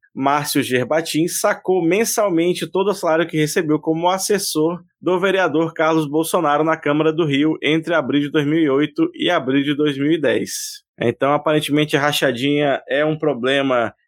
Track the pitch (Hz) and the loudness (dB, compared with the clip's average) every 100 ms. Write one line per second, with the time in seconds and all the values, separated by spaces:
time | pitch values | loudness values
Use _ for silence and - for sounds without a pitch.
0 | _ 110 135 147 147 143 117 127 117 156 | _ -4 0 0 0 -2 0 0 0 -2
1 | 160 151 170 - 208 196 185 185 165 196 | 0 -2 -2 0 -2 -2 -2 0 2 2
2 | 220 - 202 165 175 175 165 185 196 196 | 0 0 0 2 0 -2 -4 -2 -2 -2
3 | 170 160 170 156 151 196 156 151 160 160 | 0 0 0 0 0 0 0 0 0 0
4 | 175 190 - 196 - 156 160 175 - _ | 0 0 0 -2 -2 -2 -2 -2 -10 _
5 | 160 180 190 190 175 151 160 160 160 160 | -2 0 2 2 2 0 -2 0 2 2
6 | 147 151 160 185 151 147 160 156 147 151 | 0 -2 0 0 2 2 2 0 0 2
7 | 156 160 156 139 156 - 135 160 160 165 | 2 0 0 2 0 0 0 0 0 -2
8 | 123 143 143 156 143 160 151 135 147 165 | 0 0 0 0 0 2 2 2 0 -2
9 | 165 - 170 170 127 139 139 139 151 135 | -4 -2 0 0 0 0 0 0 0 0
10 | 143 165 131 110 95 - - - _ - | -2 0 0 0 -2 -8 -12 -14 _ -4
11 | 117 - 135 147 160 151 147 147 151 147 | -2 0 0 0 0 0 0 0 0 0
12 | 147 143 143 120 139 147 147 131 - 135 | 0 0 0 0 0 0 0 -2 -2 0
13 | 156 156 156 123 127 139 139 123 107 - | 0 0 -2 0 0 0 2 0 0 -6